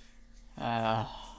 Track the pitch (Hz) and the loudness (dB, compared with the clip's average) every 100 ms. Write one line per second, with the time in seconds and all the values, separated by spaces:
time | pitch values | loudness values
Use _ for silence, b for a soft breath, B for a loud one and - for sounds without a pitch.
0 | b b - - - - 120 117 113 110 | b b -18 -18 -16 -6 0 4 6 4
1 | 107 B B | 2 B B